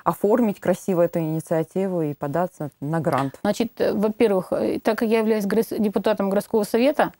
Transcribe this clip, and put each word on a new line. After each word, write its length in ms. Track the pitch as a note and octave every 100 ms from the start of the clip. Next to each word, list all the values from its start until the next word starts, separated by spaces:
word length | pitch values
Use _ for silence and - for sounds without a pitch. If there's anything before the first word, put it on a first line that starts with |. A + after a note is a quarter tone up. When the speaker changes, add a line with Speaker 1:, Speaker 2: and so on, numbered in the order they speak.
Speaker 1:
оформить 560 | - E3+ G3+ B3 A3 F#3
красиво 420 | F3 F#3 - F3
эту 180 | E3+ F3
инициативу 840 | D#3+ D#3+ - D#3+ D#3+ F#3+ F#3+ F3
и 120 | D3+
податься 560 | C#3+ D3 E3 F3+ - D3 -
на 200 | C#3+ E3
грант? 380 | D#3+ C3+ C3+ -
Speaker 2:
Значит, 360 | G3+ - A#3 -
э, 120 | -
во-первых, 580 | G#3+ G#3+ - A3+ F#3 -
э, 280 | - - -
так 180 | - G#3+
как 100 | A3+
я 120 | A3+
являюсь 260 | A3 A3 G3+
горос-, 320 | G#3+ - -
депутатом 520 | G#3 G#3+ A3 G#3 G3
городского 340 | G3 - A3+
совета, 480 | - A3+ C4 D4 F3